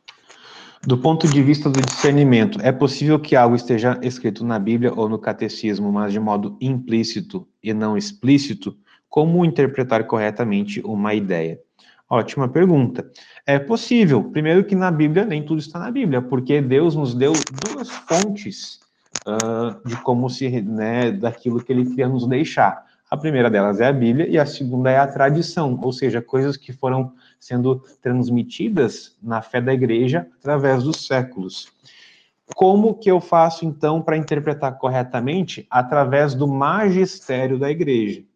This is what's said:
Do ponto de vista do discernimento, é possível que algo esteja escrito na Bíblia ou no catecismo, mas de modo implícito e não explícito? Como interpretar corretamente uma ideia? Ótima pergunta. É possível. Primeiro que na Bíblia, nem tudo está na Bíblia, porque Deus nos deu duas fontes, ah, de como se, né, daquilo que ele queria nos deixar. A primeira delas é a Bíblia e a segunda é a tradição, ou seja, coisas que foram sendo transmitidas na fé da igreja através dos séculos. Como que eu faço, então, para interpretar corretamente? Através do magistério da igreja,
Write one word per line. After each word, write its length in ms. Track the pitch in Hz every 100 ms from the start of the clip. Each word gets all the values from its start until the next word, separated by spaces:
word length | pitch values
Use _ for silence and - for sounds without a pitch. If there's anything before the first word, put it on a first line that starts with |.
| - - _ - - - - _ -
Do 100 | 127
ponto 300 | 151 160 160
de 160 | 143
vista 260 | 139 147 147
do 140 | 135
discernimento, 760 | 131 - 147 143 139 117 104 101
é 100 | 127
possível 460 | 127 135 - 147 151
que 160 | 151
algo 220 | 139 120 120
esteja 420 | - 113 123 123
escrito 420 | 123 - 113 101
na 140 | 120 110
Bíblia 340 | 101 117 123
ou 140 | - 107
no 100 | 110
catecismo, 720 | 113 104 107 - 110 98 104
mas 200 | 104 104
de 80 | 104
modo 360 | 107 104 101 -
implícito 880 | 131 127 120 113 110 107 87 92 - _
e 120 | 107
não 220 | 107 107 104
explícito? 800 | 104 - 127 139 - 104 98 - _ _ _
Como 360 | 151 160 175
interpretar 600 | 165 147 131 131 127 110 110
corretamente 760 | 113 107 104 113 101 101 -
uma 320 | 107 104 107
ideia? 460 | 107 95 85 80 - _ _ _ _ -
Ótima 380 | 123 104 143 127
pergunta. 600 | 151 185 151 120 - - - - -
É 140 | - 143
possível. 640 | 139 226 - 240 180 120
Primeiro 400 | - 151 156 180
que 100 | 202
na 160 | 190 185
Bíblia, 360 | 156 151 160 220
nem 160 | 151
tudo 160 | 147 160
está 200 | 151 170
na 120 | 240
Bíblia, 320 | 254 208 123
porque 400 | 123 131 127 143
Deus 320 | 127 135 170
nos 200 | 151 135
deu 180 | 123 139 160 - 135 220
duas 240 | 285 233
fontes, 880 | - - 165 208 202 202 - - - _ _ _ - 104
ah, 520 | 107 113 113 117 101
de 100 | 120 117
como 280 | - 123 127
se, 320 | - 131 123
né, 500 | 101 110 107 120 120
daquilo 500 | 98 113 - 123 117
que 80 | -
ele 140 | 127
queria 240 | 127 123 127
nos 180 | 131 120
deixar. 600 | 127 - - 101 - - _ _
A 60 | 151
primeira 340 | 156 135 120
delas 300 | 104 101 101
é 60 | 127
a 60 |
Bíblia 340 | 135 117 127 175
e 100 | 160
a 80 | 147
segunda 440 | - 127 127 131
é 80 | 131
a 80 | 139
tradição, 720 | 123 139 156 165 - 143 123
ou 100 | 131
seja, 280 | 131 131 117
coisas 360 | - 131 139 139
que 160 | -
foram 400 | 123 131 131 127 - _ _
sendo 420 | - 123 127 131 - _
transmitidas 1120 | 123 127 123 120 - - 214 185 113 - - _
na 180 | 113 113
fé 200 | - 123
da 120 | 123
igreja 560 | 131 120 113 127 165 170 _
através 440 | 139 147 135 131
dos 240 | 139 156 -
séculos. 640 | 131 127 98 92 - - _ _ - - _ _ _ -
Como 400 | - 190 202 220
que 160 | 208 196
eu 100 | 180
faço, 440 | 175 170 165 170
então, 380 | 165 147 151 160
para 140 | 160 156
interpretar 600 | 151 147 147 147 135 127
corretamente? 880 | 127 127 123 123 127 185 170 - -
Através 640 | 123 123 147 131 139 147
do 120 | 127 143
magistério 1120 | 135 143 190 208 185 185 - - 127 131 131
da 120 | 139
igreja, 520 | 160 147 120 104 92 -